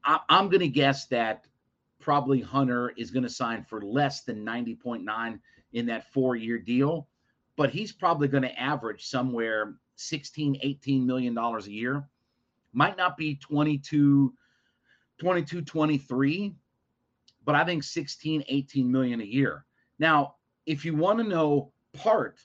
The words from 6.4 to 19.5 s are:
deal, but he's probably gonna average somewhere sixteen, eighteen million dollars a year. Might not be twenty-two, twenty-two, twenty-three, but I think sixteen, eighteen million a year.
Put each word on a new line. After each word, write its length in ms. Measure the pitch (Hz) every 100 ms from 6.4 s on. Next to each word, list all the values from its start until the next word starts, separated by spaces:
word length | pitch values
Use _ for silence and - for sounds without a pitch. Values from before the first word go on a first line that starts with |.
| 113 117
deal, 500 | 98 123 139 165 143 _ _ _ _ -
but 140 | 139
he's 220 | 180 214
probably 360 | - 175 160 143
gonna 240 | 139 127 -
average 480 | 131 147 113 104 -
somewhere 680 | 131 127 117 113 110 107 - _ -
sixteen, 600 | - 151 - - 147 135
eighteen 420 | 131 139 139 135
million 300 | 127 127 123
dollars 320 | 117 117 113 101
a 60 |
year. 360 | 104 120 143 143 _ _ _ _ _ _
Might 240 | 117 165 185
not 200 | 180 180
be 180 | 156
twenty-two, 1000 | 143 - 147 151 147 143 151 143 139 135 - _ _ _ _ _ _ _ _
twenty-two, 440 | 175 180 143 170
twenty-three, 920 | 147 160 151 147 - 127 139 175 202 - _ _ _ _ _ _ _ _
but 100 | -
I 100 | 147
think 180 | 165 170
sixteen, 580 | 139 165 143 - 156 156 139
eighteen 420 | 139 139 139 123
million 300 | 131 127 117
a 40 |
year. 400 | 101 123 131